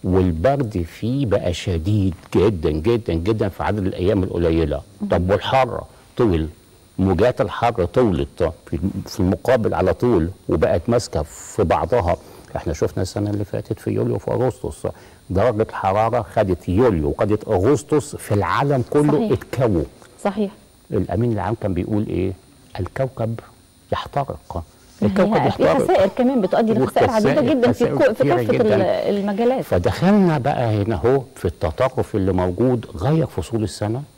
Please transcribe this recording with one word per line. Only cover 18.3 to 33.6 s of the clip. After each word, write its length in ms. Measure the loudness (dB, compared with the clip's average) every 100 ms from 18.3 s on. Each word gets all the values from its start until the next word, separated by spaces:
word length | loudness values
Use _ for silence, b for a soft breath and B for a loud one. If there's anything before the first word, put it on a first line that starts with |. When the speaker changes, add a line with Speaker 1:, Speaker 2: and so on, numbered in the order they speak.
Speaker 1:
العالم 500 | -2 0 0 0 0 0
كله 220 | 2 2
Speaker 2:
صحيح. 200 | 2 0
Speaker 1:
اتكووا. 520 | -2 -4 -2 0 0 -2 -12 -20 -6
Speaker 2:
صحيح. 280 | -6 -2 -6 -6 -20 _ _
Speaker 1:
الأمين 400 | -4 -2 -2 0
العام 240 | -2 -4 -4
كان 120 | -2
بيقول 340 | -2 -2 -2 -2
إيه؟ 260 | -2 -4 -6 -18 -20 -18 -10
الكوكب 600 | -8 -4 -6 -4 -6 -6 -12 -20 _ _ _
يحترق. 720 | -6 -4 -6 -6 -10 -10 -12 -12 -20 -20 -4
Speaker 2:
هي 60 | -2
Speaker 1:
الكوكب 260 | 2 2
Speaker 2:
في 140 | 2 0
Speaker 1:
يحترق. 360 | 2 2 2
Speaker 2:
خسائر 240 | 2 2 2
كمان 340 | 2 0 2
بتؤدي 320 | 0 0 2
لخسائر 360 | 2 2 2 2
عديدة 200 | 2 2
Speaker 1:
والخسائر، 300 | 2 2 2
Speaker 2:
جدًا 120 | 2
في 140 | 2 0
Speaker 1:
خسائر 120 | 4
Speaker 2:
كو-، 60 |
في 100 | 2
Speaker 1:
كتيرة 220 | 4 2 2
Speaker 2:
كافة 180 | 2
Speaker 1:
جدًا. 220 | 2 4 4
Speaker 2:
ال-، 420 | 2 0 0 -2
المجالات. 460 | -2 0 0 0
Speaker 1:
فدخلنا 720 | 0 0 0 0 4 6 4 2
بقى 460 | 0 0 0 0
هنا 120 | 0 0
هو 260 | 2 2 0 -6
في 100 | -6
التطرف 680 | -2 -6 0 0 0 -2 0
اللي 180 | 0
موجود، 520 | 2 0 2 2 2 -2 -4
غير 300 | 0 2 0
فصول 360 | -4 -4 -4